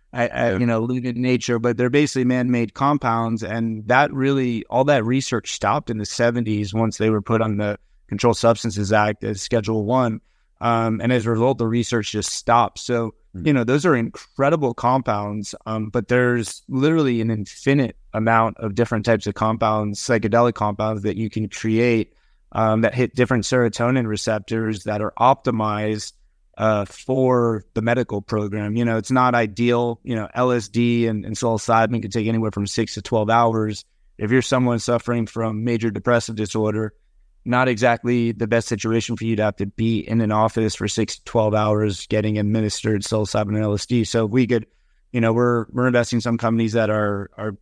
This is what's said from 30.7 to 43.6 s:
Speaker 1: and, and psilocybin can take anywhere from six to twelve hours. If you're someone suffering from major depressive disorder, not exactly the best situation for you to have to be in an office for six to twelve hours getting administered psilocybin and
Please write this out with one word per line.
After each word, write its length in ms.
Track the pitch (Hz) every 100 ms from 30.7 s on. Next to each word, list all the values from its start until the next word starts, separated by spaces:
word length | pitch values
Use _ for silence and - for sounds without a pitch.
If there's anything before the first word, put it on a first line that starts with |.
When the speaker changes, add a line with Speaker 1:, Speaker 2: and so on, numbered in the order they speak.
| 117 120 117 113
Speaker 1:
and, 180 | 107 101
and 100 | 110
psilocybin 640 | 120 110 - 113 113 117
can 100 | 98
take 160 | 113 110
anywhere 240 | 113 110
from 160 | 101 101
six 260 | - 110
to 80 | -
twelve 280 | - 113 107
hours. 540 | 117 117 113 107 104 - _ _ -
If 120 | 104
you're 120 | 127
someone 340 | 117 127 123 117
suffering 480 | - 120 - 120 110
from 380 | - 113 107
major 260 | 117 117 113
depressive 460 | 104 123 117 - 110
disorder, 580 | 107 113 107 107 107 - _ _ _ _ -
not 220 | 123 127
exactly 640 | 117 120 117 120 123 117
the 160 | 110 110
best 200 | 117 -
situation 500 | 107 110 113 - 117
for 80 | 113
you 100 | 110
to 80 |
have 120 | 107 -
to 80 | 101
be 340 | - 113 113
in 220 | - 113
an 100 | 107
office 440 | 107 110 113 110 -
for 120 | 104
six 300 | - 107 -
to 60 |
twelve 320 | - 117 110 107
hours 500 | 107 107 107 95 -
getting 320 | 110 107 107
administered 640 | 104 110 107 - 110 107
psilocybin 480 | - 110 104 104 104
and 140 | 104